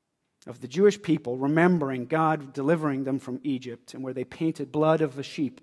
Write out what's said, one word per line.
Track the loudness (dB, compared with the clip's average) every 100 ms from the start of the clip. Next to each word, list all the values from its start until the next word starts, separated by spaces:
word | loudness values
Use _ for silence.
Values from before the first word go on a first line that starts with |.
| _ _ _ _ -18
of | -14
the | -6
Jewish | 4 4 4
people | 0 -2 -2 -2
remembering | 2 4 4 4 0 -4
God | -2 0 2 0 -4
delivering | -4 0 2 0 -2
them | -2 -4
from | -4 -8
Egypt, | -4 -6 -6 -14 -14
and | -10
where | -8
they | -6
painted | -8 -4 -4 -2 -4
blood | 2 4 4
of | 2 -2
the |
sheep | -10 -4 -6 -4